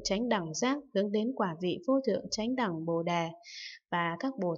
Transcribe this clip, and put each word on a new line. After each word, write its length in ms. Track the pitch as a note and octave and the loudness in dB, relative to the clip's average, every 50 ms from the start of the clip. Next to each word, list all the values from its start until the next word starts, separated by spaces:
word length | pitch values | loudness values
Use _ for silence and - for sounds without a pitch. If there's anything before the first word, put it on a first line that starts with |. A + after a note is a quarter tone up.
| - | 0
chánh 240 | - F#3+ G#3 B3 A#3+ | 0 0 2 2 2
đẳng 260 | A3+ G3 E3 D#3+ D#3 | 2 0 0 -2 -2
giác, 240 | - A#3+ B3+ C#4+ D4 C#4+ - - | 0 2 2 0 0 -2 -2 0
hướng 180 | G3 G#3 G#3 | 0 2 2
đến 200 | G3+ G#3+ A3 B3 C4 | 2 2 0 0 0
quả 200 | - G#3 F3+ D#3+ E3 | 0 0 0 0 -2
vị 180 | F#3 F3+ D3+ - - | -2 -2 -2 -2 0
vô 140 | - C4+ C4+ C4+ | 2 2 2 4
thượng 180 | A3+ F#3 - - - | 2 0 0 0 -4
chánh 260 | - G#3+ G#3+ A#3+ C4 | -4 -2 -2 0 0
đẳng 280 | B3+ A#3 F#3+ E3 D#3+ E3 | 0 0 0 0 -2 -2
Bồ 180 | E3 E3 E3 | 0 0 0
Đề, 260 | E3+ F3 F3 E3+ E3 E3 E3 - - - - - - - - - _ - | 2 2 2 2 0 -2 -4 -10 -16 -16 -14 -14 -14 -14 -14 -14 _ -2
và 260 | F3+ F3 E3+ E3+ E3+ E3+ | 0 2 2 2 0 0
các 140 | C4 C4+ C4+ G3+ | -2 -4 -2 0
Bồ 160 | F3+ F3 D#3+ | 0 0 0